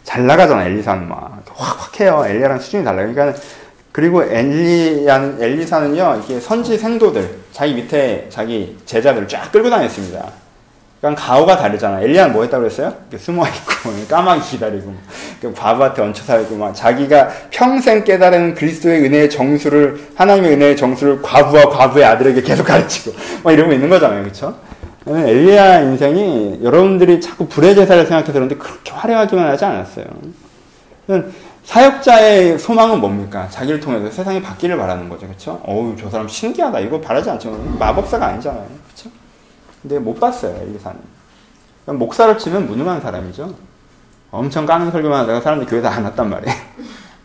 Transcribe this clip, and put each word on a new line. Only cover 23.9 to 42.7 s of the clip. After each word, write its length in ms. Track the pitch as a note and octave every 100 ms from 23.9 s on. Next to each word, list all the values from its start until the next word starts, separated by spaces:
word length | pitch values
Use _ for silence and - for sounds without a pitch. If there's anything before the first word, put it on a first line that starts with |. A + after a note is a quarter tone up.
| F3+ C#3 G2+
그쵸? 300 | G2+ - A#2 - - - - - -
엘리야 760 | D#3 C#3 A#2+ F3+ G3+ G3 F3
인생이 800 | C3+ C3 C#3 F3 G3+ B2 G#2 F#2
여러분들이 580 | A#2+ D#3 F#3+ F#3+ F3 E3+
자꾸 260 | - - E3
불의 280 | - F3 G3+
제사를 260 | G3 F3
생각해서 280 | D#3+ E3 D3+
그런데 240 | C#3 C3 C#3+
그렇게 340 | - - -
화려하기만 580 | - A3 A3+ G3+ F#3 D#3+
하지 160 | C3+
않았어요. 400 | G3+ G2+ F#2 - - - D#3+ - _ _ _ _ _ _ - F#3+ - - - -
사역자의 960 | - A#3 C4+ C4+ - A3+ G#3+ G3+ F3 D#3
소망은 420 | - A3+ A3+ G3
뭡니까? 480 | G2+ G2+ G2 G2+ G2
자기를 320 | - C3 D3+
통해서 300 | D3 A2+ G#2
세상이 320 | F3 F#3+ F#3+
바뀌를 340 | F#3+ - F3 E3
바라는 320 | F#2 F2+ F2
거죠. 200 | E2+ G2
그쵸? 320 | F#2+ - F2
"어우, 300 | - G#2 A#2 G#2
저 120 | G2
사람 160 | A2 G#2+
신기하다." 520 | - A3 - D4 G3+
이거 200 | G#2 D3+
바라지 300 | - B2+ G#3
않죠. 200 | B2+ A#2 G#2+ - -
마법사가 480 | A2 D3 - A3+ G#2
아니잖아요. 400 | G2+ C#3 A#2 G2 - _
그쵸? 220 | - A#3+ _ _ _ _ _ _ _
근데 160 | C#3 C#3+
못 180 | A2 -
봤어요, 380 | - - G2 F2+
엘리사는. 360 | F#2 G#2 F#2+ F2+ - _ _ _ _ _ _ _
그럼 140 | - C3+
목사를 380 | A#2 - A3+ G#3+
치면 280 | E3 F#3+
무능한 340 | C#3+